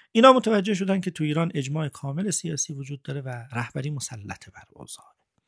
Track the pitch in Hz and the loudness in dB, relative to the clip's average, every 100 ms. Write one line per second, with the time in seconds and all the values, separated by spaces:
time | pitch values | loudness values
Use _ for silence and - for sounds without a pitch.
0 | _ 226 262 254 220 208 196 185 190 196 | _ 8 8 8 6 2 2 0 0 0
1 | 180 - 151 156 165 147 131 151 147 - | -2 -2 0 0 0 -2 -4 -4 -6 -6
2 | 143 151 202 - 165 147 - 139 135 139 | -8 -4 -4 -4 -4 -6 -6 -8 -12 -12
3 | - 139 131 120 127 120 120 143 143 139 | -10 -8 -8 -10 -8 -8 -6 -6 -6 -8
4 | - 110 98 - - - - - - - | -10 -12 -14 -16 -18 -20 -20 -20 -18 -18
5 | - _ _ _ | -20 _ _ _